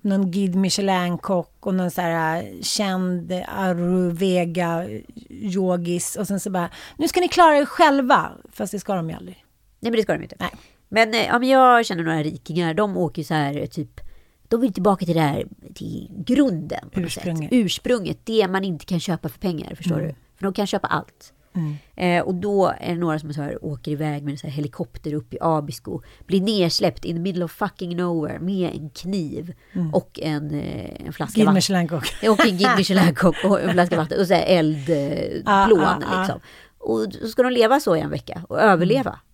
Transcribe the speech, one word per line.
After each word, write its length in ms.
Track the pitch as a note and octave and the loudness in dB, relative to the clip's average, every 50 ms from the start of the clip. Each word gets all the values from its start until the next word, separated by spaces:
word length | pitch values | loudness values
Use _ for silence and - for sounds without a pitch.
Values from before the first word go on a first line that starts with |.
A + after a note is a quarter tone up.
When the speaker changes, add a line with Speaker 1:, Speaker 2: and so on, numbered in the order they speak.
Speaker 1:
någon 300 | _ G#3 F#3+ G3 G3 F#3 | _ 0 2 2 0 0
guide 240 | E3 G3+ G3 F#3+ F3 | 0 0 0 0 2
Michelin-kock 1120 | F#3+ F#3+ F#3 F3 - G3 G3 F#3+ F#3 F3+ F3 F3 D#3+ - - G3 F3+ D#3+ _ _ _ - | 0 0 0 0 0 0 0 0 0 0 -2 -2 -4 -2 -2 -2 -2 -2 _ _ _ -4
och 80 | G3+ F#3+ | -2 -2
någon 160 | F#3 F#3 F3+ | 0 0 -2
så 100 | - - | -2 -2
här, 420 | F3 E3+ E3 E3 D#3+ D#3+ D#3+ E3+ | -2 0 0 0 0 0 -2 -2
eh, 20 | - G2+ F#2+ E2+ | -6 -8 -12 -8
känd 720 | - - - - G#3 G3 F#3 F#3 F#3 F3+ F3+ F3+ E3+ E3+ | -6 -6 -2 -2 -2 -2 0 -2 -2 -2 -2 -4 -4 -6
Aruvega-yogis. 2750 | F3+ F3+ - - - G3+ F#3+ F#3 F3+ E3+ F3 F3 F3+ F#3 F3+ F3 E3+ E3 G3 F#3+ F3+ F3+ F3 F3 E3 F3+ F3 E3+ E3+ E3 F3 - - A3 - - - - - - - - G#3+ G#3 F3+ G3 F#3 F#3 F3+ F3 E3+ E3+ F3 F3 - - - | -6 -6 -6 -8 -6 -2 0 0 0 0 0 0 2 2 2 0 0 0 0 2 2 2 0 0 -2 -2 -2 -2 -2 -4 -4 -6 -10 -12 -14 -14 -20 -20 -20 -18 -16 -10 -8 -4 -2 -2 0 0 0 0 0 -2 -2 -4 -4 -6 -6
Och 100 | - G#3 | -6 -4
sen 140 | - G3+ F#3+ | -4 -4 -4
så 100 | - - | -4 -4
bara, 200 | F#3 F3+ F3 E3 - - - - - | -2 -2 -4 -4 -8 -14 -20 -20 -6
"Nu 120 | - D4+ E4+ | -2 -2 0
ska 120 | - F4+ | 2 0
ni 80 | F4+ - | 0 2
klara 300 | - F4+ F4 D#4+ D4+ C#4+ | 4 6 8 8 8 6
er 60 | D4 | 2
själva." 680 | - - - F4 D4+ C#4+ C#4 C4+ B3 C#4+ F#3+ D#3+ - - - _ - | 0 2 4 4 6 6 4 4 4 4 4 2 -2 -8 -14 _ -20
Fast 200 | - - G#3+ F#3 | -10 -8 -8 -6
det 80 | - G3+ | -6 -8
ska 140 | - - G3+ | -4 -4 -4
de 160 | F3+ E3 D#3+ | -2 -2 -6
ju 60 | D#3+ | -8
aldrig. 280 | - F3+ F3+ F#3 _ _ _ _ _ _ _ _ _ | -10 -14 -18 -20 _ _ _ _ _ _ _ _ _
Speaker 2:
Nej, 100 | - A3+ | -4 0
men 60 | A#3 | 0
det 60 | A3+ | 2
ska 100 | G#3+ G#3 | 2 2
de 60 | E3+ - | 0 -4
ju 60 | - | -4
inte. 120 | - - _ | -10 -10 _
Speaker 1:
Nej. 120 | F#3 - - - - _ _ _ _ _ | -8 -8 -8 -10 -20 _ _ _ _ _
Speaker 2:
Men, 260 | G3 A3 A3+ A3 G#3+ | 2 2 2 4 2
eh, 120 | A3+ C#4 | -2 0
ja, 120 | - - A#3+ | 2 0 0
men 100 | B3 B3+ | 4 4
jag 380 | C4+ C4 C4 B3+ A#3+ A#3 A3+ | 6 8 8 8 8 6 4
känner 160 | - F#3+ E3+ E3+ | 0 -4 -4 -2
några 180 | D#3+ D#3+ D#3 | -2 0 0
rikingar. 520 | D3 D#3 - - _ - D#3+ F3 F3 E3 D#3+ | -2 -4 -6 -8 _ -4 -2 0 0 0 2
De 220 | E3+ F3+ G3+ F#3 | 0 0 0 0
åker 260 | F3+ F3+ D#3 - - | -2 -2 -2 -4 -6
ju 40 | D3+ | -6
så 80 | - E3 | -2 0
här, 320 | D#3 D3 C#3 C#3+ D3 - | 0 0 -2 -2 -6 -8
typ, 340 | A#2+ - - D3 - _ - - - - - _ _ _ _ _ _ | -8 -6 -8 -8 -8 _ -16 -16 -16 -16 -18 _ _ _ _ _ _
de 120 | A3+ A#3 | 0 2
vill 120 | B3 B3 | 2 0
tillbaka 320 | F#3 - F3+ G#3 G3 F3+ F#3 | 0 2 2 2 2 2 0
till 80 | E3 E3+ | 0 2
det 60 | D#3+ | 2
här, 260 | D#3+ C#3+ C#3 G#2+ - - - _ - - - | 2 2 0 -2 -6 -8 -12 _ -20 -20 -16
till 360 | - - - - - - - - - E3 | -12 -12 -10 -10 -10 -12 -12 -12 -12 -2
grunden 640 | - B3 C4+ D4 C4 F#3 D#3 D3+ D3 - - - - | 0 4 4 4 2 2 -2 -6 -6 -8 -10 -10 -6
på 80 | _ G3 | _ -4
något 120 | F3 E3 | -4 -4
sätt. 100 | - - - | -6 -8 -6
Speaker 1:
Ursprunget. 220 | F3+ E3 D#3+ D3+ - | -6 -4 -4 -2 2
Speaker 2:
Ursprunget, 680 | B3 B3+ A3 F3 - - _ - B3 A#3+ F#3 D#3 - - _ | 2 2 2 2 -2 -4 _ 0 0 0 0 -6 -8 -8 _
det 240 | - A3+ A3 G3+ F3+ | 0 2 2 2 4
man 160 | F#3 F#3+ F#3 | 2 0 0
inte 200 | G3 F3 D3+ - | -2 -6 -6 -6
kan 160 | - F#3 E3+ | -4 -4 -4
köpa 280 | - - E3+ E3 - D3+ | -2 -2 -4 -4 -4 -10
för 100 | - - | -10 -6
pengar, 360 | - F#3+ E3+ D3+ - - - | -6 -4 -4 -4 -8 -10 -12
förstår 200 | - E3 F3 E3 D#3 | -6 -4 -2 -2 -2
Speaker 1:
Mm. 100 | D3+ D#3 | -2 -4
Speaker 2:
du? 60 | C#3 - _ _ _ | -8 -10 _ _ _
För 80 | _ - | _ -6
de 80 | F#3+ | -4
kan 140 | F#3 - G3+ | -2 -2 -4
köpa 200 | G3 - G3 - | -2 -2 -4 -2
allt. 440 | - - D#3 - - _ _ - - _ _ _ _ _ | -2 -4 -4 -6 -8 _ _ -20 -20 _ _ _ _ _
Speaker 1:
Mm. 180 | F#3 D#3+ D3+ D3+ D3 _ _ _ | -6 -4 -4 -6 -8 _ _ _
Speaker 2:
Eh, 260 | - - F3+ F3 F3 - | -2 0 2 2 2 0
och 100 | - F#3 | 0 -4
då 320 | F3 F#3 G#3 G3+ G3 F#3 E3+ - - | -4 -2 0 2 2 2 2 0 -2
är 140 | - - F3 | -4 -6 -4
det 60 | E3+ | -2
några 180 | F3 E3 D#3 D#3 | 0 -2 -2 -2
som 160 | D3+ D3+ D3 | -4 -6 -8
så 80 | D#3 | -6
här 220 | C#3+ C#3+ - - - | -6 -6 -8 -8 -8
åker 280 | E3+ D3 - - E3+ | -8 -8 -8 -6 -6
iväg 300 | D3+ C#3+ D#3 D3+ D3 C#3+ | -6 -4 -4 -4 -4 -4
med 100 | C#3+ D3 | -6 -8
en 60 | C#3+ D3 | -8 -8
så 80 | - | -10
här 80 | - C3 | -8 -6
helikopter 600 | D3+ D3+ C#3 - - F3+ - _ - - D#3 D3 | -6 -6 -6 -6 -8 -10 -10 _ -12 -8 -6 -6
upp 200 | D3+ - _ - | -6 -6 _ -10
i 40 | - | -4
Abisko, 600 | - E3 D#3+ D#3 D3+ C#3+ A#2 - _ G#2+ - - - - - _ - | -2 0 0 0 -2 -6 -10 -12 _ -10 -10 -10 -10 -14 -20 _ -6
blir 140 | - F3 F#3+ | 0 0 2
nersläppt 640 | F#3 G#3+ A3 G3+ F3+ E3 - - G#3 F3 - - - | 2 2 2 2 2 2 2 2 0 0 0 -2 -8
in 120 | - E3+ | -6 -4
the 40 | E3 | -4
middle 240 | E3+ G3 F3+ F3+ F3 | -4 -4 -2 -4 -4
of 80 | D#3+ | -6
fucking 440 | - - A3 F#3 - - F#3 E3+ F3 | -4 -6 -6 -6 -6 -8 -10 -8 -4
nowhere 420 | F3 F3+ F3 E3+ E3 D3+ D3 - D3 | -4 -2 -2 -2 -2 -4 -4 -6 -6
med 320 | D#3+ F3+ G3+ F#3+ F3+ E3 - | -6 -4 -2 -2 -2 -4 -4
en 160 | - D3 D3+ | -8 -12 -12
kniv 640 | _ - - F3 G3 G3 E3 C#3+ - - D#3 E3+ - _ _ _ | _ -12 -8 -4 -4 -4 -4 -4 -6 -10 -10 -12 -16 _ _ _
Speaker 1:
Mm. 220 | - F#3 F3 D#3 D3+ | -6 -4 -4 0 0
Speaker 2:
och 260 | F3 - - _ - | -2 -2 -2 _ -8
en, 280 | - D#3 D#3 D3 D3+ D3 | -4 -4 -4 -4 -4 -6
eh, 560 | D#3 D3 - - - - F2 - - - - | -6 -6 -6 -6 -8 -8 -10 -12 -12 -12 -14
en 60 | - | -14
flaska 220 | D3 - D3+ - - | -10 -8 -8 -4 2
Speaker 1:
Guide 120 | A3+ G#3+ | 4 6
Speaker 2:
vatten. 80 | G3 G3 | 6 6
Speaker 1:
Michelin-kock. 600 | F#3 - - G3 F3+ E3+ D3+ F3 D#3 A#2 - - - | 4 4 2 0 0 0 0 -2 -4 -4 -6 -8 0
Speaker 2:
Ja, 80 | - A3 | 2 2
och 160 | G#3+ G3+ A3 | 4 6 4
en 120 | A3 F#3+ F3 | 2 4 2
Guide 180 | G3+ B3+ A#3+ | 2 2 4
Michelin-kock 600 | G3 F#3+ - F#3+ G3 F#3 F3 D3 - - F3+ - - - | 2 2 4 4 6 6 4 4 4 2 2 2 4 2
och 160 | F#3+ G3+ - | 2 2 4
en 120 | - F3 | 2 2
flaska 240 | E3+ F3+ F3 F3 F3 | 4 4 4 4 2
vatten 240 | E3 D#3+ D#3 - - | 0 0 0 0 0
och 60 | G3 | 2
så 80 | E3+ F#3+ | 4 4
här 100 | E3+ - | 2 4
eld, 440 | - F#3 F3 D#3 D#3 D#3 D3 C3+ C#3 | 4 4 4 4 2 0 -2 0 0
eh, 520 | E3 C#3+ C#3 C#3+ - - - - - - - | 0 0 0 -2 -4 -4 -4 -6 -6 -6 0
Speaker 1:
Ah, 220 | G#3 G3+ G3 G3 | 2 4 4 8
Speaker 2:
plån, 140 | G3+ A3 F3 | 8 6 6
Speaker 1:
ah, 220 | D3+ D3+ D#3 - - - | 6 2 2 0 -2 -4
ah. 60 | F#3 F#3 | -2 -2
Speaker 2:
liksom. 220 | F#3 F#3+ - - - - - - - _ _ _ | -2 -2 -4 -6 -10 -18 -20 -20 -20 _ _ _
Och 280 | - - A3+ A3 A3 G3 F#3+ - | -4 -2 -2 -2 -2 -4 -6 -8
så 80 | - A3+ | -10 -6
ska 140 | A3 - | 0 2
de 100 | B3 B3+ | 2 2
leva 280 | B3 A#3+ A3+ A3 C4 C#4+ | 4 4 4 4 4 2
så 160 | - - F3 | 4 2 0
i 40 | D#3 | 0
en 100 | D#3 D3 | 0 -4
vecka 320 | D3+ C#3+ - - - - E3+ - | -6 -8 -8 -10 -14 -14 -10 -6
och 120 | - - | 0 4
överleva. 580 | - A3 F#3+ D#3+ F3+ F3+ A3 C4+ B3+ G3 - - _ _ | 6 6 6 4 4 2 2 2 0 -2 -6 -10 _ _